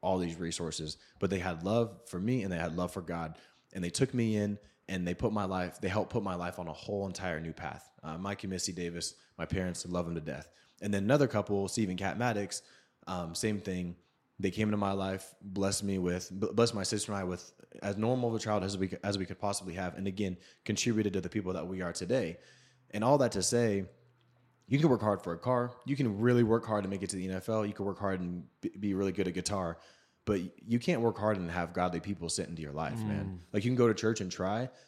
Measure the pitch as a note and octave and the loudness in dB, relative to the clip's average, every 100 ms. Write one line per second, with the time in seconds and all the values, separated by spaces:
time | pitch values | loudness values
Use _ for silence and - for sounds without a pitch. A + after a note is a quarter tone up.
0 | F#2 F#2 F2 E2 E2+ - E2 D#2 D#2 - | 0 0 0 -2 -4 -4 -4 -4 -8 -10
1 | - - G2 F#2+ F#2 E2+ F#2 A#2 A2+ - | -16 -4 -2 0 -2 -2 0 2 2 -2
2 | - F2+ G#2 B2+ G2 E2+ E2+ E2+ F2+ G2 | -10 -4 0 0 0 -2 -2 -2 -2 -4
3 | E2+ E2+ E2 D#2+ - _ _ F#2 F2 - | -6 -4 -6 -10 -20 _ _ -6 -4 0
4 | C3+ B2 A2+ G#2+ G#2 G2+ - _ - F#2 | 0 2 2 2 2 -2 -10 _ -6 -4
5 | F2 F2 A#2+ G#2+ F#2+ F#2 F2+ - F#2+ G#2 | -2 0 0 0 -2 -2 -4 -4 -2 0
6 | F#2 A#2+ G2+ F2 F2 F2+ E2+ C#2+ - G2+ | 0 -2 -2 -4 -4 -6 -8 -10 -6 -4
7 | G2 F2 F#2 D#2+ E2 - D#2 D2+ - _ | -4 -4 -4 -4 -6 -8 -10 -10 -16 _
8 | D#2+ E2 G2 G2+ F#2+ F#2 - F2 F2 E2+ | -10 -6 -6 -6 -6 -4 -4 -4 -6 -6
9 | - - _ - D#2+ F#2+ F#2 F2 F2+ F2 | -8 -10 _ -10 -4 -2 -2 -4 -4 -2
10 | E2+ E2 D2+ C2+ - _ _ - G#2 G2 | -2 -4 -6 -8 -10 _ _ -8 -2 0
11 | G2 C#3+ C3+ G#2 G2+ G2+ G2 - G2+ F2+ | 4 4 4 2 0 0 0 0 0 0
12 | F#2+ D#2+ B2 G#2 G2 - - - _ _ | -2 0 0 0 -2 -6 -12 -20 _ _
13 | - F#2 E2 E2 A2 G#2 F#2+ F#2 F2 E2+ | -8 -6 -4 -2 -2 -2 -2 -4 -4 -6
14 | _ _ _ - G2 F#2+ G#2+ G#2 G2+ G2 | _ _ _ -2 -2 2 2 2 0 0
15 | F#2+ F#2+ - - G2 F#2+ G2 G2 G2+ F#2+ | -2 -4 -8 -16 -8 0 2 2 0 0
16 | F2+ F2+ - F#2+ G#2 G#2 A#2 G#2+ F#2+ G#2 | 2 0 -2 -4 0 4 4 4 -2 -2
17 | - G2+ F#2 F2+ - - - - G2+ G2+ | -2 -4 -2 -4 -8 -20 -20 -8 -4 0
18 | A2 B2+ A#2+ A2+ A2 G#2 F#2+ G2 F#2+ F2+ | 2 2 2 0 0 0 0 0 -2 -2
19 | G2+ G2+ F2+ - G2+ G2+ F#2 F2 F2+ - | -2 -2 -2 -4 -4 -2 -4 -4 -4 -4
20 | G2 F#2+ G2 F2+ - - - G#2 A#2+ G#2+ | -4 -2 -2 -2 -10 -10 -4 0 2 2
21 | G#2 F#2+ F2+ G#2+ F#2 F2+ E2+ F#2+ F2 E2 | 2 0 -2 -4 -4 -4 -4 -4 -4 -4
22 | F2+ B2+ E2+ - - - - _ _ G#2+ | 0 0 0 -6 -14 -20 -20 _ _ 0
23 | A#2 C#3+ A#2+ G2 F2 A#2+ A#2 G2 F#2 - | 6 6 6 2 2 4 4 2 -2 -8
24 | _ _ _ _ _ _ - C#3 D#3 A2+ | _ _ _ _ _ _ 0 4 6 6
25 | G#2+ G2 - E2 B2 B2 B2 - - C#3 | 4 2 0 -2 0 2 0 -4 -4 0
26 | B2 G2+ A#2+ A#2+ A2 A2+ A2+ G#2 F#2+ G2 | 2 4 6 8 8 6 4 0 0 -2
27 | F#2+ F#2+ F#2 F#2+ - A2 G#2 G#2 G2+ F#2 | -2 -4 -2 -4 0 0 0 -2 -4 -2
28 | G2+ F#2 F2+ F2 - _ G2 G2 G2+ F#2+ | 0 0 -2 -4 -8 _ -8 -2 0 2
29 | G2 F2+ F#2 F2+ F2 G2+ E2+ E2+ - - | 2 2 0 0 -2 0 -2 -4 -12 -20
30 | _ _ - G2 F#2 - - A#2+ F3 C#3+ | _ _ 0 0 0 -8 -2 0 2 2
31 | A#2 G#2 G#2+ G2+ F2 F2 E2+ F2 F2+ E2+ | 2 2 2 2 0 -2 -2 2 0 0
32 | G2 G2 E2 - E2 E2 D2+ D2 D#2 A2+ | -4 -4 -4 -4 -4 -6 -6 -4 -4 -2
33 | G#2+ G2+ G2 F2+ - G#2+ A#2 B2+ A#2+ G#2+ | -2 -2 -4 -6 -6 0 2 6 6 6
34 | A2 A2+ F#2 - F#2 G#2+ B2+ - | 2 0 -2 -2 0 0 -4 -8